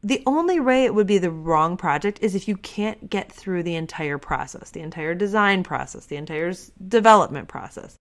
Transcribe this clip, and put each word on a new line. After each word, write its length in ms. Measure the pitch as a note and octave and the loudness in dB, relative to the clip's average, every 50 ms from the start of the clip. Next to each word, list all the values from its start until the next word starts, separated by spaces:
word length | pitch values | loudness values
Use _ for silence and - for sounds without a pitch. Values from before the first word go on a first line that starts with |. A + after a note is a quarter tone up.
The 200 | - G3+ A3 - - C4 | -2 -2 -2 0 0 0
only 320 | C4+ D#4 E4+ F4 F#4 E4+ | 0 2 2 2 2 2
way 260 | C4+ B3+ B3+ C4 C4 | 2 4 4 4 4
it 80 | A#3+ - | 4 4
would 140 | G#3 G#3+ F#3+ | 2 2 4
be 100 | G#3 G3 | 4 2
the 140 | F3+ F3 | 2 0
wrong 460 | D#3+ D#3+ D#3 D#3+ E3 D#3 D#3 E3 F3 F#3 | -4 -4 -2 0 2 2 2 2 0 -2
project 420 | - E3+ C#3+ D3 D3+ G3+ G#3 - | -2 0 0 0 0 -2 -4 0
is 140 | - A3 F#3 | -2 -2 -2
if 120 | G3 - - | -2 -4 -4
you 100 | G#3 F#3+ | -6 -6
can't 520 | - - - - G#3 A3 - - - - | -6 -12 -6 -4 -4 -4 -4 -8 -10 -6
get 220 | - G3+ - - | -6 -6 -6 -6
through 320 | - - - G3 F#3 F3+ E3+ | -14 -16 -8 -4 -4 -4 -2
the 120 | F3 E3+ | -2 -4
entire 440 | E3 D#3+ D#3+ - - D#3 D3 C#3+ C#3+ | -4 -6 -8 -8 -6 -6 -4 -6 -6
process, 500 | - - D3+ C3 C#3 C#3 - - - - | -6 -6 -6 -6 -6 -8 -12 -18 -20 -16
the 120 | - D#3+ | -14 -12
entire 340 | D#3+ D3+ E3 E3 D#3 D#3 E3+ | -12 -12 -10 -8 -6 -6 -2
design 480 | F3 G3+ G3+ G3 A3 G#3 G3+ G3 F#3+ F3+ | -2 -2 0 2 2 4 4 2 2 0
process, 420 | - D#3 - C3 - - - - | -4 -6 -8 -8 -8 -12 -20 -14
the 120 | - D3 C#3+ | -12 -12 -12
entire 320 | D3 D#3 D#3+ D3+ E3 F3 | -10 -8 -6 -4 -4 -4
s-, 220 | F#3 - - - _ _ F#3 F#3 | -6 -8 -14 -20 _ _ -10 2
development 600 | G#3+ A#3 G#3 A3+ A3 G3+ E3 - - - - - | 2 6 8 8 8 8 6 4 -2 -10 -10 -10
process 500 | - - - - - - - - - _ | -12 -14 -14 -12 -14 -16 -18 -18 -20 _